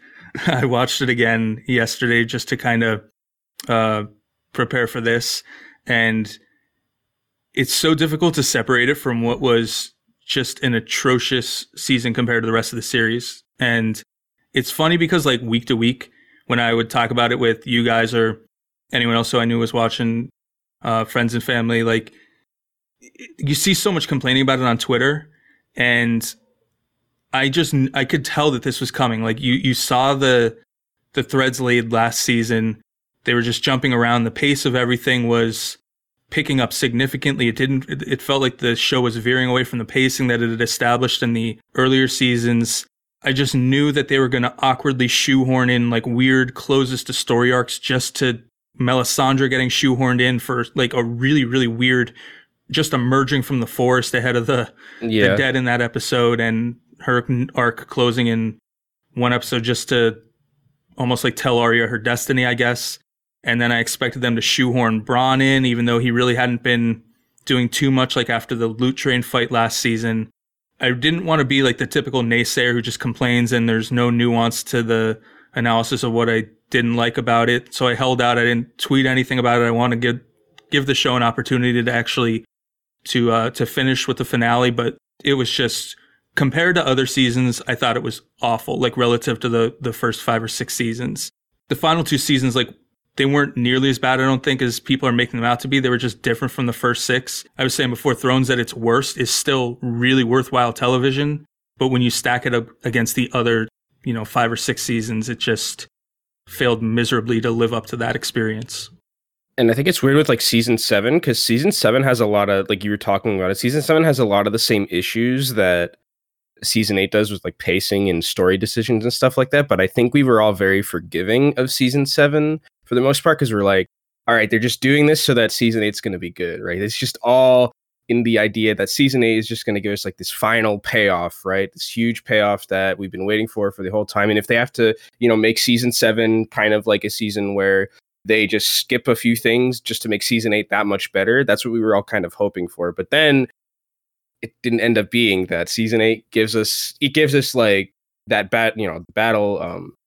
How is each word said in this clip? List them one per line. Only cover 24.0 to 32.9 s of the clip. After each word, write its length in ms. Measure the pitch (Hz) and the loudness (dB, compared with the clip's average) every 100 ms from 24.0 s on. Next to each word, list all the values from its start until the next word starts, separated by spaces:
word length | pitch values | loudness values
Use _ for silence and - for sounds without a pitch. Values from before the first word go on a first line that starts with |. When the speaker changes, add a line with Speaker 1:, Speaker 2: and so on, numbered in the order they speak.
| - | -2
Speaker 1:
complaining 340 | 139 131 131 | -2 0 2
about 160 | 135 131 | 2 2
it 60 | |
on 140 | 127 117 | 0 0
Twitter, 520 | - 120 135 151 - _ _ _ _ - | 0 0 2 0 -6 _ _ _ _ -4
and 580 | 123 120 120 117 - - _ _ _ _ _ _ _ _ _ | 0 2 2 0 -4 -10 _ _ _ _ _ _ _ _ _
I 160 | 131 139 | -2 0
just, 260 | 131 156 139 131 | 0 0 2 0
I 100 | 143 | 0
could 200 | 131 151 | -2 -2
tell 260 | - - 151 | -2 0 2
that 120 | 127 | 0
this 180 | 139 - | -2 -4
was 100 | 131 | -6
coming. 320 | - 127 110 | -2 0 0
Like, 180 | 113 117 | -2 -2
you, 140 | 139 | 0
you 200 | - 131 | 0 0
saw 400 | 123 - 123 135 | -2 0 2 2
the, 420 | 139 135 123 117 - _ _ _ _ _ | 2 4 4 2 -2 _ _ _ _ _
the 100 | - | -6
threads 380 | 123 135 131 127 | -2 0 0 0
laid 320 | 123 120 117 | 0 0 2
last 280 | 113 117 - | 0 0 0
season. 600 | - 120 113 113 110 110 _ | -2 0 0 0 -2 -4 _